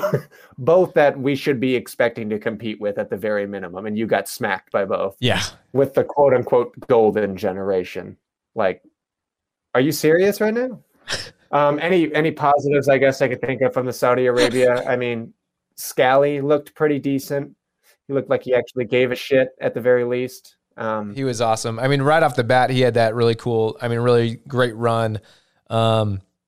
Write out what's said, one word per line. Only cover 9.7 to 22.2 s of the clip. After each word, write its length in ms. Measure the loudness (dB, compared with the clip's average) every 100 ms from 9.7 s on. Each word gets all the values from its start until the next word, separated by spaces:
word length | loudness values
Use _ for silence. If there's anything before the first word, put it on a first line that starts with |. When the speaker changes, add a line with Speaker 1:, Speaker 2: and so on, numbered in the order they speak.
Speaker 1:
are 80 | 0
you 100 | 0
serious 480 | 2 2 4 2 0
right 140 | -2
now? 260 | -2 -6 -10 _ _ -12
Speaker 2:
<laughs> 120 | -10 -12 _ -4
Speaker 1:
Um, 280 | 2 2 2
any, 340 | 0 2 2
any 180 | 0 -2
positives, 580 | 0 2 2 2 0 2
I 80 | 4
guess, 240 | 4 2
I 80 | -2
could 100 | -2
think 220 | -4 -2
of 100 | -2
from 120 | -2 -4
the 80 |
Saudi 320 | -2 0 2 2
Arabia? 580 | 2 2 2 2 2 0
I 120 | -2
mean, 340 | -2 -6 -10 _ _ _ _ -18
Scally 640 | -8 0 2 4 2 0
looked 340 | 0 0 -2 -2
pretty 240 | -2 0
decent. 560 | -2 -4 -4 -6 -8 _ _ _ _ _ -6
He 60 |
looked 160 | -4 -2
like 140 | -4
he 100 | 0
actually 320 | -2 -2 -6 -2
gave 260 | 0 0
a 40 | -2
shit 340 | 0 0 0 -4
at 120 | -6
the 60 | -2
very 240 | 2 2
least. 540 | 0 -4 -6 -10 _ _ _ -10
Um, 380 | -6 -6 -8 -6
Speaker 2:
He 80 |
was 160 | -4 -2
awesome. 380 | 0 0 -2 -2
I 80 | 0
mean, 140 | 2
right 200 | 2 4